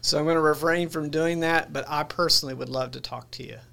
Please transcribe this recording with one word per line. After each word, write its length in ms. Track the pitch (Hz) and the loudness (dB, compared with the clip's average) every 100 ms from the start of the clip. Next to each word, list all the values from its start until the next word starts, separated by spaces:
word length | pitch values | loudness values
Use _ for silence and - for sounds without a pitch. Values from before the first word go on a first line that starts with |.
So 180 | - 151 | 0 0
I'm 40 | |
gonna 160 | 151 165 | 2 4
refrain 480 | 156 147 160 170 170 | 4 4 2 2 0
from 220 | 165 151 | -2 -2
doing 300 | 156 165 170 | 0 0 2
that, 320 | 160 165 151 | 2 2 0
but 120 | 143 135 | -6 -4
I 160 | 147 | -4
personally 500 | 151 - 170 - 139 | -4 -2 2 2 2
would 140 | 131 127 | -8 -6
love 240 | 131 127 | -4 -4
to 80 | 120 | -6
talk 280 | - 123 120 | -10 -12 -12
to 100 | - | -16
you 140 | 120 120 - | -14 -16 -18